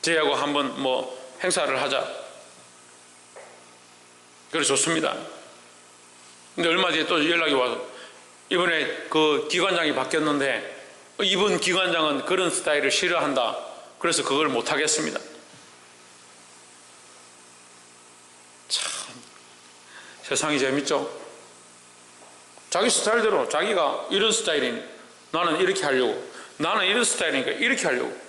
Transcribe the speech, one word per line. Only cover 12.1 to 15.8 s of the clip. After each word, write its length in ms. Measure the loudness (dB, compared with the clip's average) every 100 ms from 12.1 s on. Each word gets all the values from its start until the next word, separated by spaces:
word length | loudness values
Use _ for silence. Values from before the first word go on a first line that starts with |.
| 0 0
그런 240 | 0 0
스타일을 400 | 0 0 2 2
싫어한다. 680 | 2 2 2 0 0 0 -2 -10 -16 -20 -4
그래서 240 | 0 0
그걸 260 | 0 2 2
못하겠습니다. 720 | 0 0 0 0 0 -2 -6 -10 -20 -20 -20 -20 -20